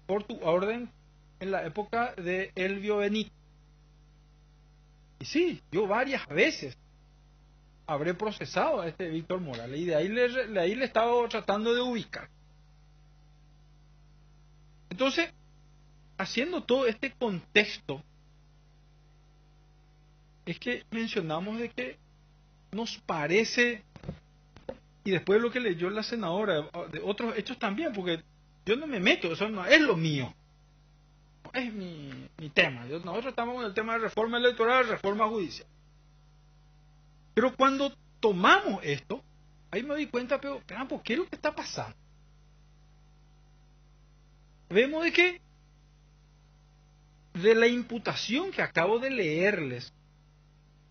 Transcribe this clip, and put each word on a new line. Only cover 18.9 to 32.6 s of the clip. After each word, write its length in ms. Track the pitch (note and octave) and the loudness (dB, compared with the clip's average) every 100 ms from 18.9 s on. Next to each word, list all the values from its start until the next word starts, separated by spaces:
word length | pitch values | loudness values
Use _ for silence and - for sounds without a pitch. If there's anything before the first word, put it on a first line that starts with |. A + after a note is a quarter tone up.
| - - - - - - - - - - - - - - _ - | -20 -20 -20 -20 -20 -20 -20 -20 -20 -20 -20 -20 -20 -20 _ -10
es 140 | E3+ | -6
que 240 | B3 B3 - | -4 -6 -6
mencionamos 640 | A3+ A3+ G#3+ E3 D#3+ G3 A3+ | -4 -2 -2 -2 -4 -4 -6
de 120 | A#3 | -6
que 280 | - B3+ - - - - - - - - | -6 -8 -10 -20 -20 -20 -20 -20 -20 -10
nos 260 | G3 A3+ - | -6 -6 -8
parece, 840 | - E3+ D3+ F#3+ A3+ - A#3+ A3+ - - - - - - - - - - - - | -4 -2 2 2 2 2 2 0 -10 -16 -14 -14 -20 -20 -20 -16 -14 -16 -20 -10
y 80 | G3+ | -2
después 300 | F3 - G#3 | 0 4 4
lo 80 | A#3 | 4
que 80 | B3 | 0
leyó 320 | A#3 E3 F3 | -2 0 -2
la 140 | G#3+ | -2
senadora, 640 | G#3 A#3 F#3 F3+ G#3+ D#3 D3+ F3 E3 | -4 -4 -2 0 2 0 -2 -8 -10
de 80 | D#3 | -8
otros 360 | F3+ G3+ A#3 G#3 | -4 -4 -2 -4
hechos 220 | G3+ B3+ | -6 -4
también, 340 | G#3+ G3+ D#4+ | -4 -2 -4
porque 300 | G3+ F3+ E3 - - - - - | -4 -2 -4 -6 -20 -20 -12 -2
yo 100 | A#3+ | -2
no 100 | D#4 | -2
me 140 | A#3 | 0
meto, 320 | F#3+ F4 F3 | 2 2 2
eso 160 | D#3+ G#3 | -2 -4
no 180 | G#3+ F3+ | -4 6
es 140 | D4+ | 6
lo 160 | D4 E3+ | 6 4
mío, 360 | D#3+ C#3+ B2+ - - - - - - - - - - - | 2 0 -2 -10 -20 -20 -20 -20 -20 -20 -20 -20 -20 -20
no 80 | - | -8
es 180 | B3+ B3 | -4 -4
mi, 560 | G#3+ F3+ D#3+ C#3+ C3 C3+ - | -6 -10 -10 -12 -14 -16 -14
mi 120 | D#3 | -2
tema. 360 | G3 | 2